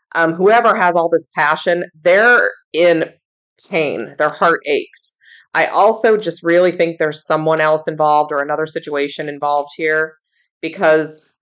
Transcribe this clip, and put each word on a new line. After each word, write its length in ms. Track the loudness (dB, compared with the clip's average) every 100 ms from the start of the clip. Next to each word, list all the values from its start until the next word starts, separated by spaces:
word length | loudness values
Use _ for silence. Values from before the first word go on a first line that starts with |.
| _ -2
Um, 180 | -2
whoever 400 | 2 2 4 2
has 220 | 2 0 0
all 140 | 0
this 180 | -2 -2 -2
passion, 480 | -2 -2 -2 -4 -4 _
they're 480 | 2 4 4 4 2 -6 _
in 400 | 2 2 2 -2 _ _ _ _ _ -8
pain. 460 | -4 -2 -4 -8 -4
Their 120 | -4
heart 320 | 0 0 0 -2
aches. 520 | -4 -4 -14 -20 -20 _ -20 _
I 120 | -4 0
also 500 | 2 2 2 2 0
just 260 | -2 -4
really 300 | 0 2 2
think 260 | 2 -2 -2
there's 280 | -4 -4 -4
someone 340 | -2 0 0
else 260 | 2 0 -2
involved 460 | -2 2 2 0
or 100 | -4
another 240 | -4 -4 -6
situation 600 | -8 -6 -6 -4 -6 -10
involved 440 | -6 -4 -2 -4 -6
here, 400 | -2 -2 -4 -8 _ _ _ _
because 720 | -12 -2 2 2 0 -10 -20 _